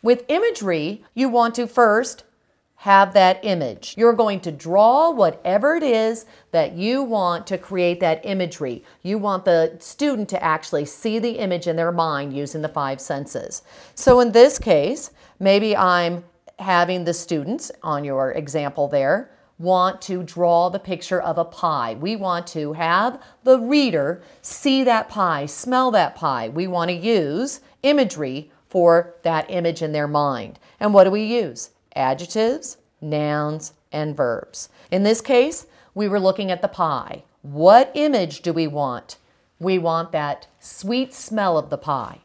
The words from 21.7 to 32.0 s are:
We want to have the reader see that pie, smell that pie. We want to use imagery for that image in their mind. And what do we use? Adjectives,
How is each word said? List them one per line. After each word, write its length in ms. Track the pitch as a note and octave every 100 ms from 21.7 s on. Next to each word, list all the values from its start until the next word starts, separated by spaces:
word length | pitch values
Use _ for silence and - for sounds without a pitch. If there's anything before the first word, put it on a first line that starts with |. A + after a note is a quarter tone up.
| D3 A#2 A2+
We 160 | E3+ A3
want 320 | F#3+ E3+ E3+
to 240 | D#3+ D3
have 500 | D#3 E3 F3 A#3 B3+ - _
the 160 | B3+ C4
reader 640 | A#3 D4 C4 E3+ C#3+ F3 - -
see 420 | - - D4 C4+
that 260 | B3+ A3+ A3
pie, 380 | G#3 F3+ D3+ D3
smell 460 | - A#3+ B3+ B3+
that 240 | A3 D3 -
pie. 320 | D#3 B2+ A2+
We 180 | D3+ F#3+
want 220 | F3+ E3+
to 80 | F3
use 640 | G3 A3+ D3 D#3+ C4+ - _ _
imagery 680 | C4+ D4 A#3 D3+ C#3 C3+ D3+ _ _
for 460 | F#3 E3+ E3 F3 -
that 260 | E3+ D#3+ -
image 340 | F#3 E3+ E3+
in 100 | D#3
their 160 | D3+ D3
mind. 500 | D3 C#3+ B2 G2+ - _ _
And 120 | G#3
what 120 | G3+
do 80 | F#3+
we 100 | G3+
use? 480 | G#3+ A#3+ F3+ A2+ - _ _
Adjectives, 840 | -